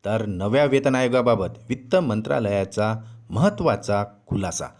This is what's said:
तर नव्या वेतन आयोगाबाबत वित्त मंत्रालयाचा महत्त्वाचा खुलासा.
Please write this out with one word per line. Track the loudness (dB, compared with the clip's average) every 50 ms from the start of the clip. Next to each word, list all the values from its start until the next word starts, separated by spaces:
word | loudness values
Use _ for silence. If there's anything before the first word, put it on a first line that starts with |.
| _
तर | -2 -2 -2 -2
नव्या | -2 -4 -2 -2 0 2 2 4
वेतन | 4 4 2 2 2 0
आयोगाबाबत | 2 0 2 2 2 4 4 2 2 0 -4 -6 -12 -8 -8
वित्त | -8 -8 -4 0 0
मंत्रालयाचा | 2 2 2 -2 -2 -2 -2 -2 -2 0 0 0 0 -2 -2 -2 -2 0 0 -2 -4 -8 -14 -20 -20 -14 -6
महत्त्वाचा | -2 2 2 2 2 2 0 0 0 0 -2 -2 0 0 0 -4 -8 _ _
खुलासा. | -6 -4 -4 -2 -4 -4 -6 -10 -10 -14